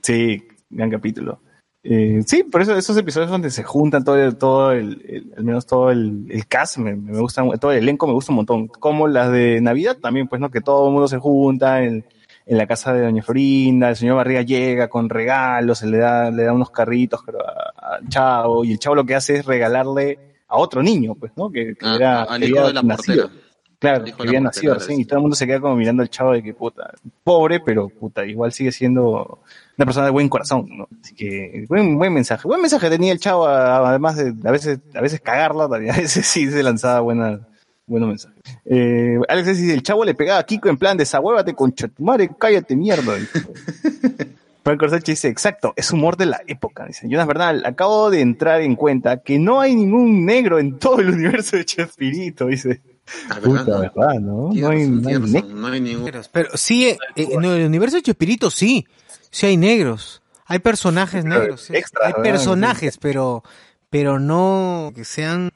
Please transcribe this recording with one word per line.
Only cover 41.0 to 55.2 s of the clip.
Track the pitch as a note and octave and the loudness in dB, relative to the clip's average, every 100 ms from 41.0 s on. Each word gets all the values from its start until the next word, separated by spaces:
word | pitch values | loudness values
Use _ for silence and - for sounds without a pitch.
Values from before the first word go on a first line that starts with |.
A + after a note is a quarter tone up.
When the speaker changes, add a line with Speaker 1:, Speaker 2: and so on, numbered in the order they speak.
| C#3+ C#3 E3+ A#3 F3 | 0 0 2 0 0
Speaker 1:
concha | C#3+ C3 B2+ A2 | 0 0 0 -10
tu | _ | _
madre, | E3 B3+ F3 - | 0 2 0 0
cállate, | A3 G3+ - C3+ | 2 2 2 -2
mierda'", | G3 F3 A#2+ G2+ | 2 0 0 -4
dice. | G#2+ E3 | -4 -6
Speaker 2:
<laughs> | - - - D3+ D4+ - B3+ - C3+ - _ _ | -8 -14 -14 -6 -6 -2 -4 -4 -12 -14 _ _
Speaker 1:
Franco | - D3 D3+ | -2 0 0
Sánchez | E3 E3 | 0 -2
dice, | D#3 C#3+ | -2 -2
"Exacto, | A2+ G#3 G3+ - - | -2 -4 -2 -4 -4
es | - | -2
humor | E3 D#3 F3+ | 2 0 2
de | F#3 | -2
la | A#2 - | -2 -8
época", | C#3 D3 - - | -10 -10 -12 -18
dice. | - A#2 | -12 -4
Jonas | C#3+ D#3+ | -2 0
Bernal, | D3 F3 D3+ - | 0 0 0 -4
"Acabo | B2+ F#3+ G#3+ G#3+ | -2 2 2 4
de | F#3 | 4
entrar | B2 A#2 D#3+ D#3+ | 2 2 2 2
en | D#3 A#2+ | 2 2
cuenta | D3 C3 B2 B2+ | 2 2 0 -2
que | - C#3+ | -2 0
no | F3 C4 | 2 4
hay | C4+ | 4
ningún | A#3+ G3 A3+ A#3+ G#3 E3+ | 2 4 4 4 4 4
negro | A#3+ A#3 E3 | 2 4 2
en | C#3+ C3+ | 0 -2
todo | C4 B3+ | 0 2
el | F#3 | 2
universo | F3 E3 A#3+ G3+ G3 | 2 0 0 -2 -4
de | E3+ | -2
Chespirito", | - E3+ _ C3+ D#3 F3+ D3+ B2+ | -6 -6 _ -4 -4 -8 -4 -4
dice. | C3 C3 B2 _ _ - - B3+ | -2 -2 -4 _ _ -20 -18 -12
Speaker 2:
Ah, | G#2 | -4
¿verdad? | G#2+ C3+ A#2+ | 0 0 0
Speaker 1:
Puta, | |
Speaker 2:
No. | G2+ | -2
Speaker 1:
¿verdad, | F#2 - C#3 B2+ | -2 0 0 0
no? | G2+ G#2 D3 | -4 -4 -2
Speaker 2:
Tiene | G#3 D3 | 0 0
Speaker 1:
No | |
hay, | D#3 C#3+ | 2 2
Speaker 2:
razón, | A#2+ | 0
Speaker 1:
no | B2 | 0
hay | |
Speaker 2:
tiene | C3 | -2